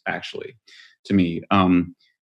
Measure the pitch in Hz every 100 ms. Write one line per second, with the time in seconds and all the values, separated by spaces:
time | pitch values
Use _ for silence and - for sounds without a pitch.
0 | 95 85 - - - - _ - - _
1 | - 98 87 85 - 98 92 90 87 -
2 | _ _